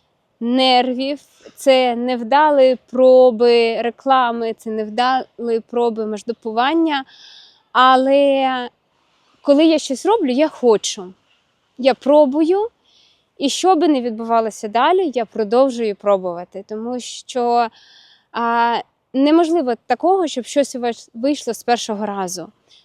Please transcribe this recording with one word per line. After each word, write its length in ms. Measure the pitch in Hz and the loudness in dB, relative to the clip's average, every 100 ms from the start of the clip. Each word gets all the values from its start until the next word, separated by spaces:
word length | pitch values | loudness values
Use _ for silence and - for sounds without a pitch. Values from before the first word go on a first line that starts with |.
| _ _ _ _ | _ _ _ _
нервів, 800 | 233 254 262 247 247 247 269 285 _ _ - - | -4 0 2 2 0 -4 -6 -8 _ _ -20 -4
це 400 | 277 262 254 233 | 2 2 2 -2
невдалі 840 | 247 254 226 277 302 285 262 254 _ | -4 -4 0 2 4 4 4 2 _
проби 920 | 247 254 254 254 220 240 233 226 220 | 2 6 8 6 4 2 4 2 -2
реклами, 720 | 233 226 269 262 240 233 226 | -6 -6 0 2 2 -2 -6
це 160 | 220 226 | -8 -8
невдалі 920 | 220 214 214 247 262 - - 233 226 - | -8 -6 -2 -2 -2 -6 -10 -4 -4 -4
проби 360 | 240 240 220 214 | -4 -4 -4 -6
масштабування. 1000 | 208 - 226 226 220 262 330 320 285 262 - - - - _ _ | -8 -10 -10 -6 -2 0 0 0 -2 -6 -16 -20 -20 -20 _ _
Але 1000 | 226 254 262 262 277 277 269 262 254 247 - _ _ _ _ _ _ | 4 6 6 4 2 2 2 0 -4 -8 -14 _ _ _ _ _ _
коли 240 | - 277 320 | 2 4 4
я 140 | 311 | 2
щось 260 | - 262 349 | -2 -4 0
роблю, 240 | 453 294 | 0 0
я 160 | 254 311 | 0 -2
хочу. 680 | - 247 208 - - 180 190 _ _ _ _ _ - | 0 2 2 0 -10 -14 -20 _ _ _ _ _ -2
Я 160 | 262 | 0
пробую, 720 | 233 247 294 294 285 320 381 453 - _ _ _ _ _ - | 0 2 4 4 2 0 0 -2 -8 _ _ _ _ _ -8
і 120 | 269 | -6
що 260 | - 359 349 | -2 0 2
би 120 | 330 | 2
не 140 | 277 | 0
відбувалося 680 | 240 220 226 226 226 - 220 | -2 -8 -2 -2 -2 -6 -6
далі, 440 | 220 285 370 349 | -2 0 0 -2
я 120 | 247 214 | -4 -6
продовжую 680 | 214 208 240 269 233 226 196 | -6 -2 2 0 0 -6 -4
пробувати. 680 | 202 196 185 170 180 190 196 | -2 -2 -2 -10 -12 -16 -14
Тому 300 | 214 233 247 | -12 -8 -10
що, 680 | - - - 262 240 240 226 - _ _ _ _ _ | -10 -16 -12 -4 -2 0 -2 -6 _ _ _ _ _
а, 460 | - 233 233 233 226 - _ _ | -6 -2 0 0 -2 -8 _ _
неможливо 600 | 262 285 320 330 339 254 226 - | 0 2 4 2 0 -2 -6 -4
такого, 420 | 247 330 392 320 | -2 0 0 -2
щоб 180 | - 226 | -6 -4
щось 300 | 285 277 254 | -2 -2 -4
у 40 | |
вас 300 | 240 226 - | -6 -6 -12
вийшло 400 | 233 262 285 - | -6 -4 -4 -6
з 100 | 214 | -8
першого 420 | - 240 - 208 208 | -4 -4 -4 -6 -6
разу. 420 | 202 185 180 170 _ _ _ | -6 -8 -10 -14 _ _ _